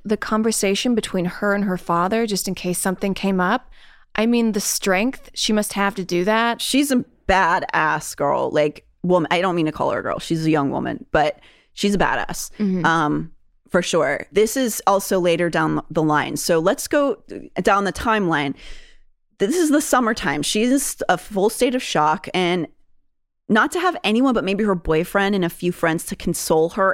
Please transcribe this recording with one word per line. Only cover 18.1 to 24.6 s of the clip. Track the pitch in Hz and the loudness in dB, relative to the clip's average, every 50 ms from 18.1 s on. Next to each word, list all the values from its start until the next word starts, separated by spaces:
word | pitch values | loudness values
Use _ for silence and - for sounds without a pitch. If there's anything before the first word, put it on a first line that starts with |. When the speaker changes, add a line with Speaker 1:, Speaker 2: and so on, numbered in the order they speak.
| 220 214 202 170 165 143 147 143 135 - - - - - - - - - - _ _ _ _ _ _ - | 0 0 2 0 0 0 0 -2 -6 -8 -12 -16 -16 -16 -16 -20 -20 -20 -20 _ _ _ _ _ _ -2
Speaker 2:
This | - 196 302 | -2 0 2
is | 370 339 302 | 2 2 4
the | 277 302 | 2 2
summertime. | 302 - - 254 254 220 226 - - 170 139 - - | 2 4 2 2 2 2 0 -2 -2 -4 -2 -2 -2
She's | - - 214 220 247 262 285 - - - - - - | -2 0 0 2 2 2 2 0 -2 -6 -6 0 0
a | 180 | 0
full | 170 - - 208 196 185 220 | 0 0 -4 -2 0 0 0
state | - - 247 269 240 | 2 2 0 0 0
of | 254 - | -2 -4
shock, | - - 160 151 151 156 156 - - - | -2 0 2 2 2 0 -2 -4 -6 -2
and | 185 185 170 175 180 160 - - _ _ _ _ _ _ _ _ _ _ _ _ _ _ - | -2 0 0 0 -2 -4 -6 -10 _ _ _ _ _ _ _ _ _ _ _ _ _ _ 0
not | 202 226 226 302 - | 2 2 2 2 0
to | 370 | 0
have | 330 370 330 - - | 0 0 -2 0 -2
anyone | 196 214 226 262 269 247 | 0 2 2 2 2 2
but | 214 165 | 2 0
maybe | 190 196 196 | 0 -2 0